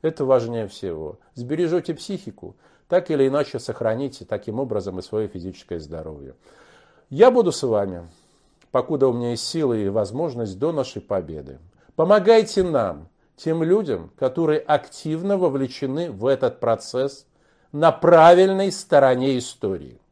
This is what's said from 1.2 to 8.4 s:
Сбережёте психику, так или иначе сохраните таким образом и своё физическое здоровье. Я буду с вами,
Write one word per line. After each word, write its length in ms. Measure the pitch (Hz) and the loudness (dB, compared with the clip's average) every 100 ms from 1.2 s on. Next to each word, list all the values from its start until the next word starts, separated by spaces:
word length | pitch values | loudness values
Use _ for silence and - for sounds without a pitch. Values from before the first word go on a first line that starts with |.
| _ - | _ -14
Сбережёте 580 | 120 156 175 175 170 | -8 -4 0 -2 -4
психику, 640 | 151 - 180 - - - - _ _ _ | -10 -8 -10 -10 -16 -20 -20 _ _ _
так 200 | 180 180 | -2 0
или 200 | 151 135 | 2 2
иначе 300 | 143 143 120 | 2 -4 -6
сохраните 640 | - 117 113 113 139 - - | -10 -4 -2 -2 -6 -10 -10
таким 340 | 104 - 110 | -8 -8 -8
образом 400 | 135 107 95 92 | -4 -4 -6 -10
и 20 | |
своё 280 | - 107 107 | -8 -6 -6
физическое 500 | 101 90 90 - 87 | -8 -14 -14 -12 -12
здоровье. 560 | 76 80 80 73 69 64 _ _ _ _ _ _ _ | -10 -14 -14 -16 -18 -20 _ _ _ _ _ _ _
Я 220 | 139 240 | 6 6
буду 220 | 247 190 | 6 2
с 100 | 151 | 0
вами, 460 | 131 110 101 90 85 _ _ _ | 0 0 -2 -8 -14 _ _ _